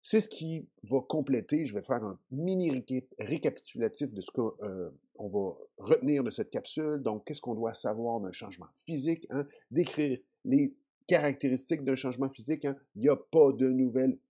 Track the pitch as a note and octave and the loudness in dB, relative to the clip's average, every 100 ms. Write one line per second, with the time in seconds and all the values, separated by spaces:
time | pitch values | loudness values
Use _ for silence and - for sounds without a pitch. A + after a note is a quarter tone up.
0 | - A3 G#3 - D#3+ D#3+ - _ G2+ C3 | 4 2 2 -4 -6 -6 -10 _ -2 -2
1 | B2+ D#3 C#3 B2+ - D3+ E3 G#2 - A#2+ | 0 -4 0 0 2 -2 0 -6 -2 -2
2 | G#2+ F#2 _ C3 E3+ F#3 F3 C3 A2 B2+ | -2 -8 _ -4 -2 0 0 -2 -2 -6
3 | B2+ - A2 D3 D3+ - - - A2+ - | -6 -10 -4 -2 -2 -4 -14 -2 -2 -2
4 | C#3+ G#2 F2+ - A2 - G#2 F#2 F2 - | -6 -6 -8 -2 -2 -4 -8 -6 -8 -10
5 | _ - G#2 G2+ F#2+ E2+ - - A2+ D#3 | _ -12 -4 -2 -2 -6 -16 -16 2 2
6 | C3 C#3+ A#2+ - G#2+ - - - D#3 D3+ | 4 0 0 -4 -4 -6 -6 -4 -4 -2
7 | A#2+ G#2+ - - - A2 A2+ A2 A#2+ G#2+ | -4 -6 -6 -10 -6 -4 -4 -4 -6 -4
8 | A#2 A#2 G2 - G#2+ G2 E2+ - - D#3+ | -4 -4 -6 -10 -14 -14 -18 -18 -6 -4
9 | C#3 E3 - C3 C#3+ - _ B2+ E3+ - | -2 -2 -4 -6 -6 -10 _ -2 0 0
10 | D3 B2+ _ _ - C3+ C#3 - _ _ | 0 -2 _ _ 2 4 4 -2 _ _
11 | - E3+ D3 C3+ C#3 B2+ - E3 C3+ C3 | 2 4 4 0 0 0 0 -2 0 0
12 | C3+ A#2+ C3+ - A2+ D3+ C#3+ C#3 _ G2 | -2 -2 -4 -4 -6 -2 -2 -6 _ 0
13 | B2+ - - D#3+ C#3+ A#2 C3 B2+ B2+ A#2+ | 2 2 2 8 8 8 2 4 2 4
14 | C3 B2+ | 2 0